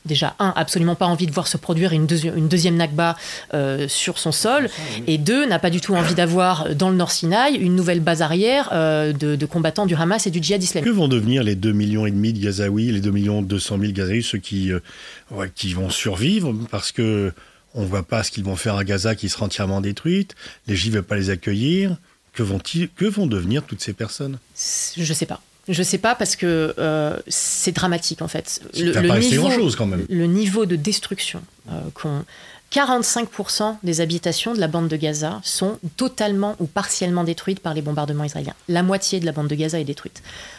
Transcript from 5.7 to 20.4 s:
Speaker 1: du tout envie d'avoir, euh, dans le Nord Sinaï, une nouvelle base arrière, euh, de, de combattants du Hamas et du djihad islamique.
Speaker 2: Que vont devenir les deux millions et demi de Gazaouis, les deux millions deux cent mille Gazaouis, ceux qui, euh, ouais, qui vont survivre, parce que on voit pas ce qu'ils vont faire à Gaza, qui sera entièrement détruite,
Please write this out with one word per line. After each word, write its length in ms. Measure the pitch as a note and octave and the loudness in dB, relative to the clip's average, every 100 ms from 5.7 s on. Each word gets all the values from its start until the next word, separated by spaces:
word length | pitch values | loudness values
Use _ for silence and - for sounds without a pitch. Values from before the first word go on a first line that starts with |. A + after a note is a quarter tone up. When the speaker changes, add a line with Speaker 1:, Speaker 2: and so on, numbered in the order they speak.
Speaker 1:
du 100 | E3+ | 0
tout 140 | - | 2
envie 200 | F3+ D#3+ | 2 2
d'avoir, 520 | F3 E3+ F3+ F#3 E3 D#3+ | 2 4 4 4 2 0
euh, 80 | |
dans 160 | D3 F#3 | 2 4
le 60 | F#3 | 4
Nord 140 | E3+ | 2
Sinaï, 460 | - E3 G#3 C#4 B3 | 0 2 4 4 2
une 180 | F3+ | 2
nouvelle 260 | F3+ F3 F3 | 4 4 2
base 220 | D#3+ E3 | 2 2
arrière, 460 | D#3 F3 A3 C#4 - | 2 2 4 2 2
euh, 400 | E3 D#3+ D#3 D3+ | 2 2 2 2
de, 240 | C#3+ D3 D3 | 0 0 0
de 100 | D3 | 0
combattants 400 | E3+ D#3+ D#3 G3 | 0 0 2 0
du 80 | |
Hamas 320 | D#3 E3 G#3+ G#3 | 2 2 2 0
et 40 | |
du 120 | E3 | 0
djihad 200 | D#3 G3+ | 0 0
islamique. 280 | F3+ F3 F#3 | 0 0 2
Speaker 2:
Que 40 | |
vont 140 | G#3 D3 | 4 4
devenir 340 | B2 G#2+ C3 | 4 4 2
les 120 | G#2+ | 2
deux 180 | F#2+ A2 | 2 2
millions 340 | G#2 G#2 G#2+ G#2+ | 2 2 2 0
et 40 | |
demi 220 | G2+ A2 | 2 0
de 80 | A2 | 0
Gazaouis, 520 | G2+ G2 G2+ G#2 A#2+ | -2 0 0 2 0
les 80 | G#2 | 0
deux 100 | G2+ | 0
millions 320 | G2+ G2+ G#2 | 2 2 0
deux 160 | F#2+ G2 | 0 -2
cent 200 | - G2+ | -2 -2
mille 140 | G#2 | -2
Gazaouis, 300 | G2 F#2 A2+ | -2 -2 -2
ceux 160 | A2+ G2+ | -4 -6
qui, 340 | - G2 F#2+ | -6 -4 -2
euh, 80 | F2+ - - - - - | -2 -6 -20 -20 -20 -14
ouais, 200 | G2+ F#2+ | -10 -10
qui 180 | - F#2+ | -6 -6
vont 160 | F2+ F#2 | -4 -4
survivre, 640 | - A2+ F2+ C3+ G#3+ D#3+ A2 A#2 | -2 -4 0 0 2 0 -4 -6
parce 220 | G2+ - | -6 -6
que 400 | - A2 G#2 G2 - - _ _ | -2 0 2 0 -4 -18 _ _
on 100 | B2+ | -6
voit 200 | F#2+ G2 | -2 -2
pas 180 | F2+ A2+ | -2 -2
ce 80 | - | -2
qu'ils 140 | - | -4
vont 120 | F#2+ F#2 | -4 -2
faire 200 | A2+ G2+ | -2 -2
à 80 | |
Gaza, 300 | F#2+ G2 A2 | 0 0 0
qui 140 | G#2+ F#2+ | -2 -4
sera 180 | - G2+ | -4 -4
entièrement 340 | - F#2+ G2 | -2 -2 -2
détruite, 540 | G2+ G2 D#3+ F#3+ F#3+ - | -2 -4 0 0 -2 -8